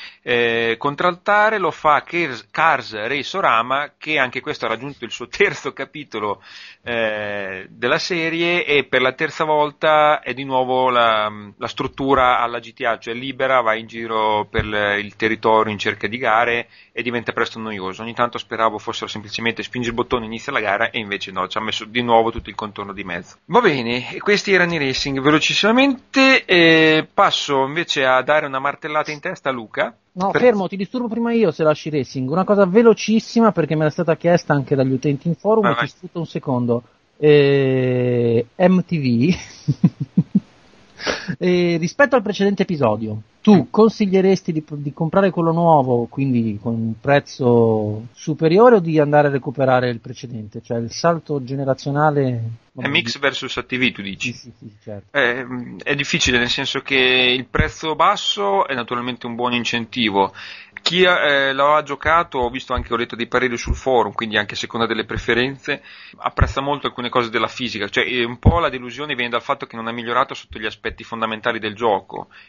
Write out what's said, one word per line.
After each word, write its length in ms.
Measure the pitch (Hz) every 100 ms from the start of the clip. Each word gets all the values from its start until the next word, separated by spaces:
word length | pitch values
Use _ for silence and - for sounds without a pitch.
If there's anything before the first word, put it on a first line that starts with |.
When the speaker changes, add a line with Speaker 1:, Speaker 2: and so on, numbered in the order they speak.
| - -
Speaker 1:
Eh, 540 | - 120 117 117 117 113
contraltare 800 | 143 143 180 175 - 208 214 220
lo 120 | 170
fa 320 | - 156 143
Cars, 440 | - 170 160 117 -
Cars 440 | - 160 165 107 107 107
Race 300 | 143 123 185
Orama, 560 | 165 113 120 135 143 _
che 200 | 151 156
anche 220 | 127 123
questo 240 | 135 143
ha 40 | 120
raggiunto 360 | 113 135 139
il 60 | 113
suo 180 | - 120
terzo 460 | - 202 143 143
capitolo, 680 | - 135 156 139 113 104 95 - - - -
eh, 840 | 123 117 110 107 104 101 95 95 95
della 300 | - 120 156
serie, 680 | - 175 160 165 170 175
e 200 | - 143
per 180 | 131 131
la 100 | 127
terza 320 | 127 156 -
volta 760 | 160 151 147 143 160 151 151 151
è 120 | -
di 120 | 123
nuovo 440 | 135 131 127 127 127
la, 420 | 123 117 110 107 104 104
la 140 | - 123
struttura 720 | - 131 - 135 135 127 120
alla 200 | 120 120
G 120 | 117
T 80 | -
A, 180 | 120 110
cioè 140 | -
libera, 480 | 117 135 127 131 131
va 140 | 113
in 120 | 110 113
giro 600 | 117 113 113 107 107 104
per 140 | 110
l-, 340 | 107 104 104 101
il 180 | 104 -
territorio 540 | 113 110 113 110 107
in 80 | 104
cerca 280 | 110 104 107
di 100 | 117
gare 520 | 127 110 120 117 117 - _
e 100 | -
diventa 300 | 120 120 117
presto 260 | 117 113 113
noioso. 420 | 110 104 92 95
Ogni 140 | 113
tanto 240 | 113 120 113
speravo 400 | - 110 113 107
fossero 300 | - 110 104
semplicemente 540 | 110 104 - 113 110
spingi 260 | 101 127 117
il 60 |
bottone, 300 | 117 120 123
inizia 280 | 110 113 -
la 80 | 135
gara, 320 | 107 101 113
e 60 | 120
invece 320 | 104 101 -
no, 160 | 95 92
ci 100 | -
ha 20 |
messo 240 | 107 -
di 180 | 110 117
nuovo 280 | 120 113 113
tutto 200 | 113 113
il 40 |
contorno 380 | 101 107 101 101
di 100 | 98
mezzo. 360 | 95 87 90 - _
Va 140 | 190
bene, 520 | 233 143 117 123 120
e 60 | -
questi 320 | - 202 202
erano 220 | 190 175
i 40 | 170
racing. 420 | 135 131 143 135
Velocissimamente, 1200 | 135 151 - - 202 240 277 262 _ 277 269 269
eh, 600 | - 180 165 160 160 156 151
passo 520 | - 190 147 - 139
invece 400 | 135 156 165 151
a 180 | 131 127
dare 240 | 127 151 151
una 140 | 135
martellata 500 | 143 139 156 151 151
in 80 | 151
testa 300 | 180 175 143
a 40 |
Luca. 440 | 127 110 - 185 - _
Speaker 2:
No, 180 | - 190
Speaker 1:
Per- 100 | 170
Speaker 2:
fermo, 280 | 247 208 180
ti 80 | 196
disturbo 320 | 196 254 240
prima 240 | 226 233
io 180 | 233 202
se 140 | 147
lasci 260 | 156 151 165
racing. 400 | 147 123 139 127
Una 140 | 165
cosa 200 | 190 202
velocissima, 840 | 190 196 233 208 - 220 - 226 226
perché 240 | 180 151
me 80 | 156
l'è 80 | 156
stata 260 | - 165 156
chiesta 360 | 170 175 -
anche 240 | 147 127 139
dagli 160 | 131
utenti 340 | 131 151 143 170
in 80 |
forum, 300 | 160 196 220
Speaker 1:
Vai, 80 | 202
Speaker 2:
e 20 |
Speaker 1:
vai. 100 | 120 110
Speaker 2:
ti 40 |
sfrutto 300 | - 185 175
un 60 | 160
secondo. 560 | 160 - 127 120 117 - _ _ _
Eh, 1300 | 151 147 139 139 135 131 127 127 123 123 120 113 117
M 260 | - 180 185
T 180 | - 165
V. 1400 | 131 117 143 185 - - - - - - - - - -
<laughs> 80 | - _ _ _ _ - - - - 165
Eh, 400 | 185 180 175 170
rispetto 380 | 170 - - 262
al 60 |
precedente 400 | 202 170 196 196
episodio, 580 | 190 160 123 107 110 107 - _
tu 260 | - 196 123
consiglieresti 840 | - 220 - 208 190 190 185 -
di, 120 | 156 151
di 260 | 147 143
comprare 360 | - 160 196 196
quello 220 | 175 165
nuovo, 540 | 165 170 156 131 120 117
quindi 520 | - 139 123 113 104
con 100 | 120
un 220 | 113 113 110
prezzo 1080 | 139 143 - - 127 120 113 110 104 107 117
superiore, 640 | - - 151 160 180 240 226
o 20 |
di 200 | 165 156
andare 300 | 147 147 143
a 20 |
recuperare 600 | 139 139 127 131 127 123
il 100 | 117
precedente? 640 | 117 120 120 120 107 117
Cioè, 160 | - 117
il 120 | 117
salto 540 | - 165 170 - 143
generazionale 960 | 123 139 139 131 - 143 151 143 131 120 113 117 _
Speaker 1:
M 300 | - 131 151
X 160 | 117 139
versus 360 | 139 127 131 -
A 40 |
T 120 | - 127
V, 160 | 127
tu 80 | -
dici? 320 | 98 95 127
Speaker 2:
Sì, 180 | 117 123
sì, 20 | -
sì, 180 | 113 104
certo. 360 | - 104 - 143
Speaker 1:
Eh, 280 | 123 123 123 127 123 98
è 120 | -
difficile, 440 | 143 139 170 139 123
nel 100 | 120
senso 320 | - 135 139
che 160 | - 135
il 480 | 127 127 127 127 123
prezzo 480 | 151 151 - 160
basso 720 | 151 170 202 - - 202 196 -
è 80 |
naturalmente 520 | 131 117 120 123 120 120
un 80 |
buon 180 | 117 123
incentivo. 800 | 120 113 120 113 - 110 98 95 - - - - -
Chi, 180 | - 175
eh, 520 | 180 180 147 139 135
lo 220 | 135 143 151
ha 60 |
giocato, 580 | 143 139 151 165 170 139
ho 100 | 120
visto 240 | 127 -
anche, 180 | 123 117
ho 40 | 117
letto 200 | 117 113
dei 100 | 117
pareri 300 | 123 123 120
sul 180 | -
forum, 380 | 123 - 127 104
quindi 240 | 101 113 107
anche 160 | 104
a 40 | 110
seconda 260 | - 117
delle 220 | 113 110 107
preferenze, 760 | 113 - 117 127 139 - 139 - - - -
apprezza 420 | 123 - - -
molto 260 | 139 143 131
alcune 220 | 127 123
cose 220 | 127 117
della 180 | 113 110
fisica, 400 | - 123 104 101
cioè, 160 | -
eh, 180 | 95 123
un 160 | 117 120
po' 200 | - 170
la 100 | 156
delusione 460 | 131 123 117 151
viene 160 | 127 120
dal 100 | 117
fatto 240 | - 139
che 120 | 131 117
non 100 | 113
ha 60 |
migliorato 420 | 117 113 120 139
sotto 240 | 139 - 113
gli 80 | 107
aspetti 360 | 104 113 -
fondamentali 560 | 110 113 110 110 120 113
del 160 | 107
gioco, 540 | 101 117 98 - 50 - -